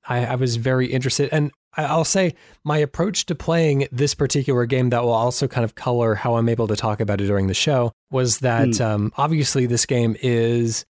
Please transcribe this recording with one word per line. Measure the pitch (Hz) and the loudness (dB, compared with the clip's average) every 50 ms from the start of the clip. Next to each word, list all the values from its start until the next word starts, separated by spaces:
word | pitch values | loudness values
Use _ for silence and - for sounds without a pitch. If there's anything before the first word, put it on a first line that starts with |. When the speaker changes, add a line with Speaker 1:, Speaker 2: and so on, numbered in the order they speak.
| _ - | _ -4
Speaker 1:
I, | 123 123 123 | -2 -2 -2
I | 120 131 | -2 -2
was | 123 131 123 117 | -2 -2 -2 -2
very | 117 113 131 131 131 131 | -2 0 0 0 0 0
interested, | - 135 131 127 131 - - 143 131 | 0 -2 -2 -2 -2 0 0 -2 0
and | - 156 147 143 _ _ _ _ - | 0 0 -2 -2 _ _ _ _ -8
I, | - 156 | -6 -4
I'll | 139 151 165 156 | -2 0 0 0
say | - - 190 185 170 - _ - - - _ _ | 0 0 0 0 0 -2 _ -20 -20 -20 _ _
my | 147 147 156 | -2 0 0
approach | 147 135 - - 170 214 180 - - | 0 -2 -2 -2 -2 -2 -2 -4 -4
to | - 165 | -4 -6
playing | - - - 165 165 165 156 143 139 139 - | -6 -2 -2 0 2 2 2 2 2 0 -2
this | - 123 143 143 - | -2 -2 0 -2 0
particular | - 143 127 - 143 135 - 131 123 120 | -2 -2 0 0 0 0 2 0 0 2
game | 117 131 127 127 123 | 0 2 2 2 2
that | 120 117 | 2 2
will | 123 120 | 2 2
also | 117 110 117 123 123 - 120 113 | 2 2 2 0 0 -2 -4 -2
kind | - 127 117 | -2 -2 -2
of | 110 _ | -2 _
color | - - 127 123 120 120 113 107 | -6 -4 -2 0 2 2 2 0
how | 101 - 120 117 | 0 0 0 0
I'm | 117 117 117 | 2 2 0
able | 117 113 113 104 | 2 0 0 -2
to | 107 | -2
talk | 101 - 113 104 - | -2 0 -2 -2 -2
about | 110 101 101 98 | -2 -2 0 0
it | 101 | 0
during | 98 101 98 98 95 | 0 2 2 0 0
the | 92 | 0
show | - - 160 143 127 120 117 - _ _ _ | 0 0 2 2 2 0 0 -4 _ _ _
was | - 131 127 123 117 - | -2 -2 0 0 0 0
that, | 127 123 117 117 117 123 | 0 0 2 2 2 2
Speaker 2:
Mm. | 113 101 | 2 0
Speaker 1:
um, | 123 110 107 104 104 107 - | 0 0 0 0 -2 -2 0
obviously | - 139 151 165 151 139 - - 139 123 | -2 0 0 2 0 0 0 0 0 0
this | 117 120 117 - | 2 0 0 0
game | - 135 120 117 113 107 - | 0 0 2 2 0 0 0
is | - 127 120 117 113 117 117 120 117 113 110 - - | 0 0 2 2 2 2 2 0 0 0 -2 -6 -8